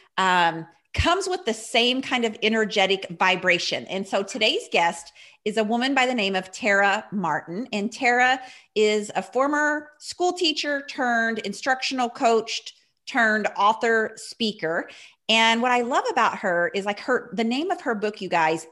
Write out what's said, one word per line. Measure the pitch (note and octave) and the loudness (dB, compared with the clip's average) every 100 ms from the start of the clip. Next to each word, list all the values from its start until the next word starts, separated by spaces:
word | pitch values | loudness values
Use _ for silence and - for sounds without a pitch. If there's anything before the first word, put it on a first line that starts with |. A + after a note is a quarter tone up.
| _ - | _ -2
um, | F#3+ F3+ E3+ E3 D#3+ _ _ | 2 4 2 0 -10 _ _
comes | - D#4 F4+ F#4+ | -2 2 2 0
with | F4+ F4+ | -4 -4
the | |
same | A3 - A#3+ A#3+ B3+ | -6 0 2 2 0
kind | B3+ B3+ A#3 | -2 -2 -2
of | G#3+ | 0
energetic | G#3+ A3+ G#3+ G#3 F#3+ G3 - E3+ | 0 2 0 2 2 2 -2 0
vibration. | F#3 F#3 F3+ F3 - C3 A#2+ | 2 2 2 2 0 -6 -6
And | F#3 G3 | -8 -2
so | G#3 | -2
today's | G3 B3+ A3 E4+ - | -2 0 0 0 -2
guest | G3 E3+ - - - - _ G#3 | 2 2 0 -12 -20 -20 _ -4
is | G#3+ | -2
a | |
woman | G#3 A#3+ B3+ | 0 0 0
by | C4+ | 2
the | B3+ | 2
name | B3 G3 F#3+ | 2 0 -2
of | F#3 | -4
Tara | - A#3 G3+ G3+ G3+ G#3+ | -4 0 4 4 2 -2
Martin. | G#3 E3+ D3+ - F3 B3+ | -4 -2 -2 -4 -10 -6
And | G#3+ G3+ | -4 -4
Tara | - B3 A#3+ B3+ C4+ - - _ | 0 2 4 4 2 -4 -20 _
is | - G#3+ G#3+ G#3 | 2 2 2 -2
a | - | -6
former | - A#3+ C#4 D4 D4+ D4+ D4+ - | -4 0 0 2 0 -2 -6 -18
school | - - F4+ | -14 -2 -2
teacher | F4+ E4+ D4+ D4 C#4+ C#4 | 0 0 0 -2 -4 -6
turned | - B3 A#3 A3+ A3 | -4 0 0 0 -2
instructional | G#3+ G3 C4+ C4 - C4 A#3+ | -6 -6 -2 -2 -2 -2 -4
coach | - B3+ A3+ A3 - - - _ _ - | 0 2 2 0 -8 -10 -20 _ _ -6
turned | C4+ A3+ G#3+ G3+ - | 0 2 2 0 2
author | G3+ A3+ A#3 A3+ A3 - | 2 4 2 2 0 -6
speaker. | - - A3 G#3+ D#3+ E3 - - - _ - | -16 -4 -4 -2 -4 -4 -6 -14 -20 _ 0
And | A3+ A3+ A3+ | 4 4 4
what | B3 | 2
I | B3 | 2
love | A#3+ D4+ B4 | 2 0 0
about | G4 - G#3+ | 2 2 0
her | G#3 F3 E3+ | -2 0 0
is, | G3 | -2
like, | G3+ G3+ | -4 -6
her, | - B3 - | -2 -2 -2
the | G3 | -4
name | A3+ B3+ F4 | -2 -2 -2
of | F4 | -4
her | C#4+ | -4
book, | A3 G#3 G#3 | -2 -4 -6
you | F#3 | -2
guys, | F3 D#3+ D#3+ - | 2 2 0 -4